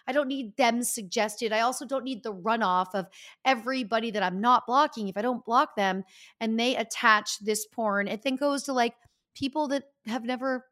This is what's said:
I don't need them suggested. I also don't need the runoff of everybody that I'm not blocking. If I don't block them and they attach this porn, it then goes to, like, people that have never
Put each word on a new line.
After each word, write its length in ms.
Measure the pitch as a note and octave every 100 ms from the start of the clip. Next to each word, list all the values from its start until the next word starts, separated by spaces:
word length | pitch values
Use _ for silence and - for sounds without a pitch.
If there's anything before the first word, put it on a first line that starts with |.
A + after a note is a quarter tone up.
| -
I 20 |
don't 160 | C4+ C4+
need 300 | C4+ A3 -
them 260 | A#3+ A#3
suggested. 720 | A#3+ - F#3+ A#3 G#3+ G#3 A3+
I 80 | G#3+
also 260 | A#3 B3+ B3+
don't 160 | C4+
need 220 | B3 A#3
the 100 | A3+
runoff 540 | F#3+ F#3+ A#3 G3+ F3+ F#3
of 140 | G3+ F3 - - -
everybody 640 | C4 B3+ A3+ C4 G#3 A3+ A3+
that 140 | G#3
I'm 160 | F#3 F#3
not 260 | A#3 B3 -
blocking. 400 | B3+ D4+ A3+ G3+
If 100 | G3
I 60 |
don't 220 | A#3 A#3+
block 320 | - A#3+ D4+ -
them 260 | G3 F#3+ F#3+ - - _
and 180 | A3+ A3+
they 160 | A#3+
attach 640 | C4 A3+ - A#3 G#3+ G#3 -
this 300 | G#3 G#3+ -
porn, 400 | - A3 G3+ G3+
it 140 | G#3+
then 120 | C#4
goes 300 | C4 C#4+ C#4
to, 80 | -
like, 220 | B3+ A#3 - _ _ _ -
people 300 | C4+ D#4 D4
that 160 | C#4 - _ G#3+
have 160 | B3
never 420 | A#3 B3 C4 B3+ -